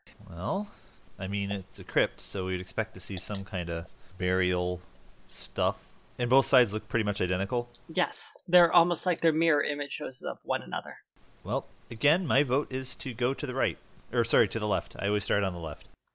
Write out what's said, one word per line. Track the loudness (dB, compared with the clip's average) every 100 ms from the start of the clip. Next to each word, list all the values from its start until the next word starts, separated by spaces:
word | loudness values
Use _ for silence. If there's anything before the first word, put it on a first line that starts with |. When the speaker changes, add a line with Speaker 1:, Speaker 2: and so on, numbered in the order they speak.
| -20 -20 -12
Speaker 1:
Well, | -6 -4 -4 -6 -12 -20 -20 -18 -8
I | -4
mean, | -2 -2
it's | -4 -6 -14
a | -2
crypt, | 2 2 0
so | -8 -4 -2
we'd | -2
expect | -4 -6 -6 -6
to |
see | -8 -8
some | -6 -6 -6
kind | -6 -4
of | -4 -6 -12 -14 -4
burial | 0 2 2 2 0 -2 -8 -20 -20 -20 -16
stuff. | -12 -8 0 2 0 -6 -20 -14 -4
And | 2
both | 2 4
sides | 4 4
look | 0 -2
pretty | -2 0
much | 0
identical. | 0 0 0 -2 -4 -10 -6
Speaker 2:
Yes, | -2 -2 -2 -8 -12 2
they're | 6 6
almost | 6 4 2 0
like | 2
their | 2
mirror | 4 4 2
images | 0 -2 -6 -6 -8 -6
of | -6 -6
one | -4 -4
another. | -2 -6 -6 -12 _ _ -20 -14 -4
Speaker 1:
Well, | -4 -4 -12 -14
again, | -2 2 2 2
my | 2
vote | 4 2 0
is | -4 -6 -6
to | -8
go | 0 0
to | 0 -4
the | 0
right. | -2 -2 -10 -20 -2
Or, | 0 4
sorry, | 4 4
to | 2
the | 0
left. | 0 -2 -4
I | 0
always | 0
start | 2 0 0
on |
the | -2
left. | -6 -8 -14 -20 _